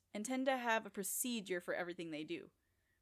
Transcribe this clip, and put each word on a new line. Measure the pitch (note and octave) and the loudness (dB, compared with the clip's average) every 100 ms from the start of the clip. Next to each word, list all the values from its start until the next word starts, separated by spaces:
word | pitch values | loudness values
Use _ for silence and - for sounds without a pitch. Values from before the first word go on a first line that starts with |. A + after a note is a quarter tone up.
| _ | _
and | G#3 | -6
tend | A3 C4 C4 | -2 2 4
to | C4 | 4
have | A#3+ A3+ | 4 2
a | G#3+ | 2
procedure | - F#3+ - B3+ A#3 G3 F3+ | -4 -2 0 0 -2 0 -2
for | F3+ | 0
everything | - F3 F3 E3 | -2 -2 -4 -4
they | D3+ | -4
do. | D#3 E3+ - _ _ _ _ _ | -4 -6 -6 _ _ _ _ _